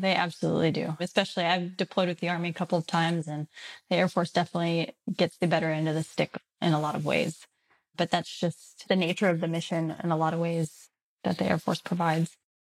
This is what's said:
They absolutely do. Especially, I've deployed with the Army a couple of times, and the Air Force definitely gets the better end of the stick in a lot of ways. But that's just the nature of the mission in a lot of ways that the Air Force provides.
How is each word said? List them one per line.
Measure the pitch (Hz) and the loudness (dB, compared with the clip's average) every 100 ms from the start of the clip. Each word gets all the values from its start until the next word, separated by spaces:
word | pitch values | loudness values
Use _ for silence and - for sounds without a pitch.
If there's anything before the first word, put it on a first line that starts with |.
They | 190 | 2
absolutely | 170 175 - 165 160 165 | 2 0 0 0 2 2
do. | - - 156 | 0 -2 -4
Especially, | 180 - 196 - | -2 0 0 0
I've | 170 180 175 185 | 0 0 -2 -4
deployed | 180 - 180 | -2 0 0
with | 165 | 0
the | 170 | -2
Army | 170 170 | -2 -2
a | |
couple | - 175 175 | -4 0 0
of | - | 0
times, | 170 165 170 156 | 0 2 0 -2
and | 151 151 - - - - | -6 -8 -12 -18 -12 -2
the | 175 | 2
Air | 180 | 2
Force | 180 170 | 0 0
definitely | 175 165 175 170 165 160 - - | 0 0 0 0 0 -2 -6 -6
gets | 180 175 - | 0 0 2
the | 175 | 2
better | 160 160 | 2 2
end | 156 156 | 0 0
of | |
the | 156 | 0
stick | 160 - 147 - _ - | -2 -4 -4 -6 _ -2
in | 170 | 2
a | 151 | 2
lot | 151 | 2
of | 151 | -2
ways. | 147 139 - - - _ _ _ _ - | 0 0 0 -4 -16 _ _ _ _ -4
But | 170 | 0
that's | 175 - - | -2 -2 -4
just | 175 - - - - | -4 -4 -12 -8 0
the | 190 | 2
nature | 170 180 196 | 2 2 2
of | 165 | 2
the | 165 | 0
mission | 165 - 165 160 - | -2 -2 -2 -2 -2
in | 170 | 0
a | 160 | 2
lot | 160 | 2
of | 165 | 0
ways | 170 165 160 - - _ _ _ | 0 0 -2 -6 -20 _ _ _
that | 190 180 | -4 0
the | 185 | 0
Air | 165 | 0
Force | - 170 | -2 -4
provides. | - 180 170 160 170 - _ _ _ | -4 -2 0 2 0 -4 _ _ _